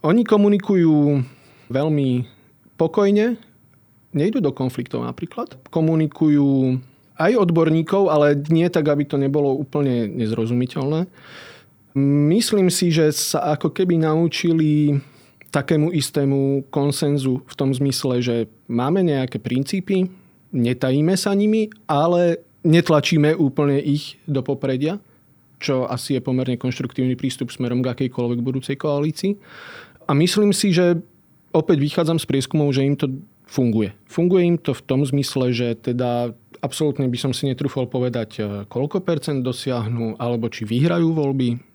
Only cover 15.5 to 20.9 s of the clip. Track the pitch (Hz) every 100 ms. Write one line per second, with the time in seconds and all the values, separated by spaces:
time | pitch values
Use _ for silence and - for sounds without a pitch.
15.5 | 143 135 156 156 175 131 151 139 139 135
16.5 | 139 135 147 143 139 147 143 131 127 -
17.5 | - 135 131 139 127 135 123 120 117 107
18.5 | _ - 120 131 190 180 139 131 107 -
19.5 | 123 139 196 180 190 185 - _ _ _
20.5 | 131 120 123 131